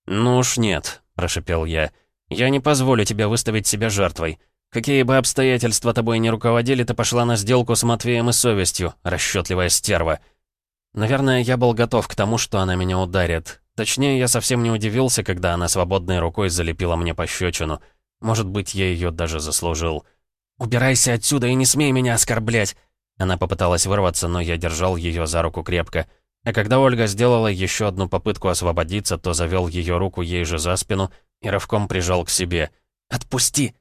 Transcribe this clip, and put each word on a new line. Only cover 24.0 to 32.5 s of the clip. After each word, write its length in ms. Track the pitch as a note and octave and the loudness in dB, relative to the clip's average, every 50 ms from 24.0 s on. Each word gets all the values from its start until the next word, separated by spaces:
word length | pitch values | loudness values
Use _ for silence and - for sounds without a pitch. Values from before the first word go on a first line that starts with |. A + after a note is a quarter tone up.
| F#2+ F2+ E2+ - - E2 | 2 0 0 0 -2 -2
но 140 | F2 F2+ | -2 -2
я 160 | E2 E2 E2+ E2+ | -2 -2 -2 -2
держал 380 | F2 E2 D#2+ D#2 F2+ F#2 F#2 | -2 -4 -2 0 0 0 0
её 300 | E2+ E2 E2+ D#2+ E2+ E2 | -2 -2 -2 -2 -2 -2
за 160 | D2+ E2 E2 | -2 0 0
руку 220 | E2 D#2+ - F2 D#2+ | 0 -2 -2 -6 -6
крепко. 440 | - F2+ F2 D#2+ - - E2+ D#2+ - _ _ _ _ _ _ - | -2 -2 -2 -2 -2 -2 -4 -4 -4 _ _ _ _ _ _ -8
А 100 | A#2 A2 | -4 -2
когда 260 | A2+ G2+ G2+ B2+ C3 | 0 0 2 4 4
Ольга 280 | C#3 C3 B2 A#2 A2+ G#2 | 6 4 4 4 2 0
сделала 400 | G2 G#2 A#2+ B2 B2 A2+ A2 G#2+ | 2 2 4 4 4 4 4 2
ещё 400 | G2 F2+ F#2+ F2 - - A2 G#2 | 0 0 -2 -2 -2 0 0 -2
одну 200 | F#2 F#2+ F#2+ F2 | 0 -2 -2 -2
попытку 400 | - F2+ - A2 G2 - - F#2+ | -2 -2 -2 -2 -4 -2 -2 -2
освободиться, 680 | F2 - F2 F2 E2 F2 E2 D#2+ F#2+ G#2 G2 - F2+ D#2+ | 0 0 0 0 0 0 0 -2 -2 -4 -2 -2 -4 -2
то 160 | - F2+ E2+ | -2 -2 -2
завёл 340 | D#2+ E2+ D#2+ F2+ F#2 F2+ E2+ | 0 0 0 0 0 0 -2
её 300 | E2 F2+ E2 F2 F2 F2 | -2 -4 -2 0 0 0
руку 240 | F#2+ F#2 - - | 0 -2 -2 -4
ей 240 | F2 E2 F2+ F2 E2+ | -4 -4 -2 -2 -2
же 140 | D#2 E2+ D#2 | -2 -2 -2
за 160 | D2+ F2 F2+ | -2 -2 -2
спину — 360 | F#2 - - G#2 F#2+ F#2+ F2 - - _ _ _ _ | -2 -2 -2 -2 -2 -2 -2 -4 -10 _ _ _ _
и 80 | - G#2+ | -6 -4
рывком 380 | G2 G2 - - - G#2 G2+ F#2 | -4 -4 -2 -2 -2 -2 0 0
прижал 360 | F#2+ F#2 F2 F2 F2+ F2 E2+ | -2 -2 0 0 0 0 0
к 60 | - | 0
себе. 420 | - - F#2 F2 | -2 -2 -2 0